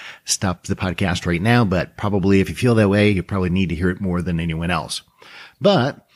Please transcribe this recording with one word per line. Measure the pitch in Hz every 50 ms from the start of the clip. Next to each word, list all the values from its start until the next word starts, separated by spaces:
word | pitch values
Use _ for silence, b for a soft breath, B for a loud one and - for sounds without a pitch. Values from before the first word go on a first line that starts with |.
| B B B B B
stop | B - - - 95 87 - -
the | - 95
podcast | - - 92 85 - 101 90 87 - -
right | 87 85 82 92
now. | 113 120 120 117
But | 95 92 87 78 - - -
probably | - 104 101 101 87 98 98 98
if | 92 -
you | 85
feel | - - 123 117
that | 110 107 98
way, | 98 104 104 104
you | 101 92 85
probably | - 101 95 92 85
need | 87 95 95 80
to | 85
hear | 78 85 90
it | - -
more | 98 92 87 87 82
than | 90 87 82
anyone | 82 85 80 80 82 85
else. | 90 80 62 - - - - _ _ B B B B B B B B B
But | 135 202 196 160 127 143 - - - _ B